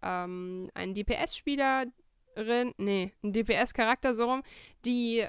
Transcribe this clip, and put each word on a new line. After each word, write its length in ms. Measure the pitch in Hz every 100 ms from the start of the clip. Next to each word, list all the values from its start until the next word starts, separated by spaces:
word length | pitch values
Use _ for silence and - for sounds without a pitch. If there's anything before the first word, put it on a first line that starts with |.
ähm, 680 | - 180 180 180 180 185 185
ein 220 | - 185
D-P-S-Spielerin, 1000 | 196 208 240 330 - - 285 269 262 254 - _ _ _ - 214 240 247 -
nee, 340 | 202 196 185 -
ein 100 | 208
D-P-S-Charakter, 800 | 208 226 202 240 - 220 254 262
so 100 | 226 240
rum, 120 | 254 - - - _ 247
die, 360 | 247 233 226